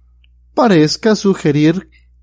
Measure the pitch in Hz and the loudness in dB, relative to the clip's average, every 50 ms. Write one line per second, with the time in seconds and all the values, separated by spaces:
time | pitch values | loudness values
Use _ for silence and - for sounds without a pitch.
0 | _ _ _ _ _ _ _ _ _ _ _ - 254 233 190 160 151 156 - - | _ _ _ _ _ _ _ _ _ _ _ -2 0 2 2 2 2 0 -2 -2
1 | - 220 214 202 - 202 185 - - 156 139 147 151 156 170 190 - - _ - | -2 -2 -2 0 0 -2 -2 -2 -2 -2 0 0 0 0 0 -2 -6 -14 _ -20
2 | _ _ _ _ | _ _ _ _